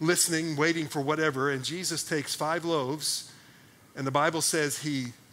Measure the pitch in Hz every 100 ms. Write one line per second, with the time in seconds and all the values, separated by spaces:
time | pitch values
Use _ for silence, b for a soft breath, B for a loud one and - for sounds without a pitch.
0 | 160 175 - 160 165 143 160 165 147 151
1 | 139 151 156 131 139 135 123 175 170 156
2 | - 156 131 - 156 170 170 156 127 151
3 | - - - B B B B B B -
4 | 135 143 160 160 - 165 147 - 151 135
5 | 123 - -